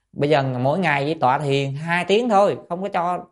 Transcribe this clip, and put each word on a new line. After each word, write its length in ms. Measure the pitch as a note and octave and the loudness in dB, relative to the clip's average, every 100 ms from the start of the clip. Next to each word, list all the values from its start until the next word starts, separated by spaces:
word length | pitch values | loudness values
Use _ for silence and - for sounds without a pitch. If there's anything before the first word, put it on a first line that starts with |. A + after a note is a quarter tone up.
| _ | _
Bây 180 | - C#3+ | -4 2
giờ 120 | D3 | 2
mỗi 360 | C3+ B2+ C3 D#3+ | 2 0 0 0
ngày 260 | E3+ C#3+ C#3+ | 0 0 -2
chỉ 80 | |
tọa 240 | D#3+ B2+ C#3+ | 0 0 2
thiền 360 | D3 C#3 C#3 | 0 0 -2
hai 300 | C#3 E3 F3 | -4 -4 -2
tiếng 240 | F3 G3+ B3 | 2 0 2
thôi, 300 | G3+ G3+ B2+ - | 4 2 0 -6
không 140 | F3 | -8
có 60 | G3 | -6
cho 380 | G3 F3 F3+ - | -4 -2 -4 -6